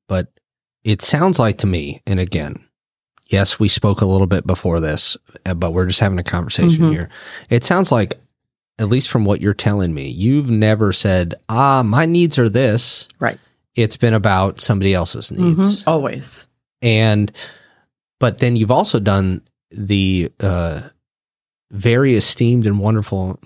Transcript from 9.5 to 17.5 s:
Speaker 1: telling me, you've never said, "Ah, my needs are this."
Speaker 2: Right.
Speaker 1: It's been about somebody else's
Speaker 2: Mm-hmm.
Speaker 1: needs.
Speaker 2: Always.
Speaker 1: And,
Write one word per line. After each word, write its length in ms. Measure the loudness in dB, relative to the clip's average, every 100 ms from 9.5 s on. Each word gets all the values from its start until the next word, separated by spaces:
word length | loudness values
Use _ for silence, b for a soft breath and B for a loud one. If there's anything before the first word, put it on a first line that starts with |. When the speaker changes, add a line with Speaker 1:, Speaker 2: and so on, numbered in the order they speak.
Speaker 1:
telling 400 | 0 0 0 -2
me, 120 | -4 -6
you've 400 | -2 0 0 0
never 420 | 2 2 2 0
said, 420 | 0 0 0 0 -6 -6
"Ah, 340 | 0 2 2
my 220 | 2 2
needs 340 | 2 2 2 2
are 120 | 2
this." 580 | 2 2 0 -2 -6 -8 -6
Speaker 2:
Right. 200 | -6 -6 _ _ _
Speaker 1:
It's 220 | -2 -2 0
been 160 | 0
about 480 | 2 2 2 0 -2
somebody 320 | -2 0 2
else's 380 | 0 -2 -6 -8
Speaker 2:
Mm-hmm. 120 | -2 0 2
Speaker 1:
needs. 240 | 0 0 -2
Speaker 2:
Always. 600 | -2 -2 -8 -12 -14 -18 _ _ -4
Speaker 1:
And, 500 | 0 2 2 2 0 B B